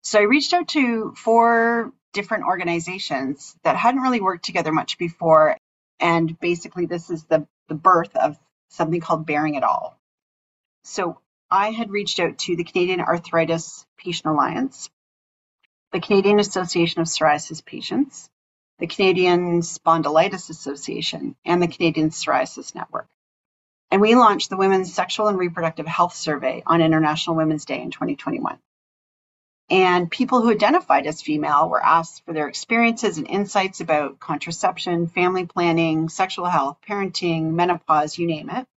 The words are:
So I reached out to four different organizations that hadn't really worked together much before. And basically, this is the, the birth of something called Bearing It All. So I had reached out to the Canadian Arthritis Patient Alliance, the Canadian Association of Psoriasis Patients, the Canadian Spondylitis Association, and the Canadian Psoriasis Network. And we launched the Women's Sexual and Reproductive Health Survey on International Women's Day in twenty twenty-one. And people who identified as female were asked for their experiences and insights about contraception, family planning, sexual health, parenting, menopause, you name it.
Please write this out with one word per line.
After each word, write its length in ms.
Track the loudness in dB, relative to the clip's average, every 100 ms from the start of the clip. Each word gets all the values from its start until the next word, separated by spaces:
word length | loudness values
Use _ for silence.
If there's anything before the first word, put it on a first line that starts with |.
So 160 | 2 2
I 40 |
reached 320 | 4 2 2
out 140 | -2 0
to 440 | 0 0 0 -6 -6
four 760 | 2 4 6 4 2 0 -4 _ _
different 300 | -10 -6 -4
organizations 1080 | -2 -2 -2 -4 -6 -10 -6 -4 -4 -8 -14 _
that 140 | 0 2
hadn't 240 | 2 2
really 220 | 0 0
worked 220 | 0 -2 -4
together 260 | -4 0
much 240 | -2 -4 -6
before. 640 | -6 -2 6 6 6 2 _ _ _ _
And 380 | 2 2 0 -2
basically, 460 | -2 -2 -6 -6 -6
this 240 | -6 -6
is 140 | -10
the, 220 | _ 0 0 _ _
the 60 |
birth 420 | 0 4 4 2 -2
of 220 | -2 -4 _ _ _
something 300 | -6 -2 -2
called 260 | -2 -4 -2
Bearing 300 | -2 -2 -2
It 80 |
All. 340 | -2 -2 -6 _ _ _ _ _ _ _ _ _
So 360 | -10 -6 -6 -6 _ _ _
I 220 | 0 0
had 180 | -4 -6
reached 300 | -4 -4 -2
out 180 | -2 -4
to 180 | -6 -4
the 80 |
Canadian 360 | -2 -2 0 0
Arthritis 840 | -2 -2 0 0 0 -2 -6 -18 _ _
Patient 340 | -10 -6 -2
Alliance, 560 | 0 0 -2 -6 -8 -20 _ _ _ _ _ _ _ _ _ _
the 80 | -8
Canadian 400 | 2 4 6 4
Association 640 | 2 -2 -2 0 0 0
of 40 | -2
Psoriasis 580 | 2 2 2 -4 -14
Patients, 680 | -14 -14 -6 -2 -2 -4 -20 _ _ _ _ _
the 80 | -8
Canadian 720 | 2 2 4 4 4 2 0
Spondylitis 880 | -2 -2 2 2 4 4 2 -2 -12
Association, 840 | -12 -12 -10 -10 -6 -6 -6 -10 -10
and 180 | -2 0
the 60 | 0
Canadian 420 | 0 0 2 -2
Psoriasis 640 | -2 -2 0 -2 -8 -14
Network. 320 | -14 -10 -10 -12 _ _ _ _ _ _ _ _
And 80 | 2
we 160 | 6 8
launched 340 | 6 4 -4
the 60 | 0
Women's 360 | 2 2 0
Sexual 360 | -4 -4 0 0
and 100 | 0
Reproductive 480 | -2 -2 -4 -4 -6
Health 300 | 0 0 0
Survey 460 | -6 -2 -4 -4 0
on 140 | 2
International 560 | 4 4 2 0 -2 0
Women's 280 | 0 -2
Day 160 | -4 -8
in 120 | -8
twenty 240 | -8 -6 -6
twenty-one. 420 | -6 -6 -6 -8 _ _ _ _ _ _ _ _ _ _ _
And 400 | 2 4 2 0
people 320 | -4 0 2
who 80 | 4
identified 560 | 4 4 2 2 0 0
as 160 | -8
female 460 | -4 -4 2 2 2
were 140 | 0
asked 420 | 2 2 0 -14
for 80 | -8
their 160 | -6 -6
experiences 680 | -8 -2 2 2 0 -4 -4
and 100 | -4
insights 520 | -4 -2 -2 -2 -6
about 380 | -2 0 -2 -8
contraception, 880 | -8 -8 -6 -2 -2 -2 -4 -2 -2
family 400 | 0 0 0 -4
planning, 640 | -2 0 2 2 0 -2
sexual 380 | -2 -4 -2 0
health, 320 | 0 0 -6 -8
parenting, 680 | -6 -4 -2 -2 0 0
menopause, 640 | 0 0 0 2 2 0 -2
you 80 | -4
name 240 | -4 -6
it. 160 | -8 -10